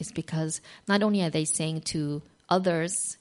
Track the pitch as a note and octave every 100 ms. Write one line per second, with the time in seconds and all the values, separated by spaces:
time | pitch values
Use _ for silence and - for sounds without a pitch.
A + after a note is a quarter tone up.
0 | D#3+ - - D#3+ D#3+ - - - - G3+
1 | G#3+ G3+ E3+ D#3+ D#3 - D#3+ D#3+ - D#3+
2 | D3 D3 - _ - F3+ F#3 E3+ E3+ -
3 | - -